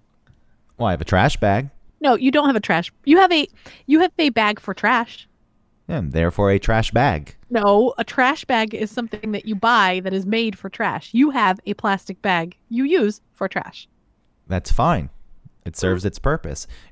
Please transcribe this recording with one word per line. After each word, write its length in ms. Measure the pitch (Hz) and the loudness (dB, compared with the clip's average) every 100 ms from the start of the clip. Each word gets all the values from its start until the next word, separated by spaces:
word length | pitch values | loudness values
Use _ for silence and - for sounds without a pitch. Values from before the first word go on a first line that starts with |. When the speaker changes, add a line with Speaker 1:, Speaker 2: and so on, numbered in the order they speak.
| _ _ _ _ _ _ _ - | _ _ _ _ _ _ _ -4
Speaker 1:
Well, 100 | 113 | -2
I 20 | |
have 80 | 82 | -2
a 40 | |
trash 320 | - 92 131 - | 0 2 2 0
bag. 340 | 104 101 143 - - - | 0 0 -4 -12 -20 -4
Speaker 2:
No, 140 | 294 | 0
you 160 | 247 262 | 2 2
don't 160 | 294 285 | 2 2
have 100 | 226 | 0
a 40 | |
trash. 320 | - 170 - _ | 0 -2 -2 _
You 140 | 269 349 | 4 6
have 140 | 370 | 6
a, 160 | 320 277 - - - - | 4 -2 -8 -20 -10 2
you 140 | 311 | 2
have 120 | 359 - | 2 2
a 100 | 302 | 0
bag 300 | 226 208 208 | 2 0 -2
for 140 | - | -8
trash. 540 | 185 208 247 233 - - _ _ _ _ _ - | -2 0 0 -2 -10 -20 _ _ _ _ _ -8
Speaker 1:
And 240 | 139 76 | -6 -2
therefore 380 | 80 85 - 101 | 0 0 2 2
a 80 | 98 | 2
trash 320 | - 113 117 | 2 0 0
bag. 460 | 117 139 80 71 - - | 0 0 0 -6 -20 -6
Speaker 2:
No, 460 | 233 202 202 254 - | -2 2 4 2 -2
a 80 | |
trash 400 | 226 - 254 311 | -6 0 0 0
bag 300 | - 233 220 | -2 -2 -2
is 160 | 220 214 | -6 -8
something 420 | - 233 214 220 | -8 -10 -10 -8
that 140 | 208 220 | -8 -6
you 80 | |
buy 460 | 196 226 233 190 185 | -2 2 2 2 0
that 80 | 185 | -4
is 140 | 190 190 | -4 -2
made 320 | 226 226 190 | -2 -2 -6
for 100 | 196 | -12
trash. 460 | - 202 - - | -6 -4 -4 -2
You 160 | 233 302 | 2 2
have 300 | 262 196 190 | 2 0 0
a 100 | 196 | -6
plastic 460 | 208 214 196 - 185 | -4 -2 -4 -6 -6
bag 340 | 202 175 170 - - | -2 -2 -2 -12 -8
you 160 | 233 | -4
use 360 | 277 359 208 - _ | 0 2 0 -2 _
for 160 | - 190 | -8 -6
trash. 400 | 175 - - - _ _ _ _ _ - | -6 -10 -16 -20 _ _ _ _ _ -6
Speaker 1:
That's 220 | 92 - | -6 0
fine. 400 | - 151 127 67 - - - - _ | 0 2 0 -4 -14 -20 -20 -20 _
It 120 | 87 - | -14 -4
serves 280 | 92 92 | -2 0
its 160 | 95 - | -2 -2
purpose. 480 | 135 160 80 69 - - - | -4 -2 -6 -12 -14 -18 -10